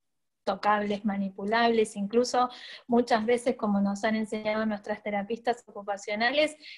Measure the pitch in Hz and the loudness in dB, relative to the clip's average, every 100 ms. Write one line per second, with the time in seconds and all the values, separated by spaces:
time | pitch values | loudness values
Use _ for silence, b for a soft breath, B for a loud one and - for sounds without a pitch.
0 | _ _ _ _ - 190 208 208 208 202 | _ _ _ _ -6 -2 2 2 0 -2
1 | 214 196 196 - 196 226 233 226 214 208 | -2 -2 -4 -4 -2 2 4 4 2 0
2 | 202 233 247 254 247 B B B B 240 | 0 2 2 2 0 B B B B 2
3 | 247 226 220 247 - 254 214 202 196 202 | 4 2 2 0 0 -2 0 2 2 0
4 | 226 220 220 214 214 214 220 208 214 208 | 0 0 -2 -4 -2 -2 -2 -4 -6 -8
5 | 214 202 196 233 247 240 - 208 202 196 | -4 -4 -4 -4 -2 -4 -6 -12 -8 -8
6 | - 214 240 285 302 302 B | -4 -2 0 2 0 -2 B